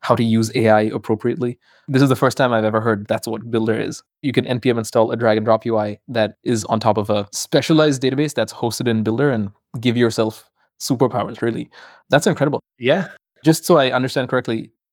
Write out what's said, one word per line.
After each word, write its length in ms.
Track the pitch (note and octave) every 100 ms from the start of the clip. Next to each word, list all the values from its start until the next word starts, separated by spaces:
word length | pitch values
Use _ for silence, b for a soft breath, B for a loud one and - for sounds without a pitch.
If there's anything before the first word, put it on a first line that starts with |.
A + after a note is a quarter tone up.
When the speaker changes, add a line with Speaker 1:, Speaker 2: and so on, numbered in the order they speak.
Speaker 1:
how 140 | -
to 100 | A#2
use 260 | A2+ A2+ A2+
A 160 | B2 A2
I 100 | G#2+
appropriately. 760 | G#2+ B2 - G#2+ A#2+ B2+ B2 A#2+ b b b
This 140 | C3
is 80 | C#3
the 80 | B2+
first 220 | F3 -
time 120 | B2+
I've 140 | A2+
ever 160 | G#2+ A2
heard 260 | A2+ G#2 G#2
that's 200 | A2 A#2
what 220 | A2 A#2
Builder 280 | A2+ A2 A2
is. 240 | - - _ _
You 100 | C#3+
can 140 | B2 B2+
N 120 | B2
P 120 | B2+
M 80 | A#2
install 340 | G#2+ A#2 A2+
a 40 | A#2+
drag 200 | A#2 G#2+
and 80 |
drop 220 | A2+ A2 A#2
U 100 | A2
I 220 | G#2+ G2+ -
that 280 | A#2 G#2+ -
is 200 | - A#2 -
on 140 | A2
top 160 | A2+ G#2+
of 140 | G#2
a 180 | G#2 G2+
specialized 680 | - - C#3+ - D#3 D3+ C3
database 320 | B2+ C3 D3+
that's 220 | - A2
hosted 340 | - A#2 - B2
in 140 | A2
Builder 280 | A2 A#2 C#3+
and 200 | A#2 G2+ - _ A#2+
give 180 | A#2+ A#2
yourself 500 | A#2 A2+ A2 - _ _ _ -
superpowers, 600 | - B2 B2+ A2 G2+ -
really. 260 | A#2 A2+ - B B B -
That's 180 | C#3 G#3
incredible. 340 | - C#3+ B2+ _ -
Speaker 2:
Yeah. 300 | B2 F3 F3 - _ _
Speaker 1:
Just 220 | D#3 D#3+ -
so 100 | E3
I 140 | C3
understand 400 | B2+ B2+ C#3+ B2
correctly, 400 | B2+ B2 A2+ - _ _